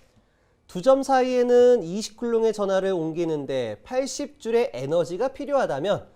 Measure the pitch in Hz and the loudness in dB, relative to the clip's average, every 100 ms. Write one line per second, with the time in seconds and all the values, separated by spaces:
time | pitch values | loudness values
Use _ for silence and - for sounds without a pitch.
0 | _ _ _ _ _ _ _ 180 247 269 | _ _ _ _ _ _ _ 0 4 4
1 | 269 262 254 247 247 247 247 247 165 202 | 4 2 2 0 4 6 6 4 0 -8
2 | - - 240 226 226 208 196 190 190 185 | -10 -8 -2 0 0 0 -2 0 0 -2
3 | 160 160 165 151 135 135 113 104 - 254 | -4 -4 -2 -4 -4 -4 -4 -8 -6 -4
4 | 269 - 285 - 226 233 240 123 135 170 | -4 -8 -10 -10 -2 0 0 -4 -2 -2
5 | 165 180 262 262 285 277 226 139 185 175 | -2 -4 -6 -6 -4 -2 0 -2 -2 -4
6 | - | -6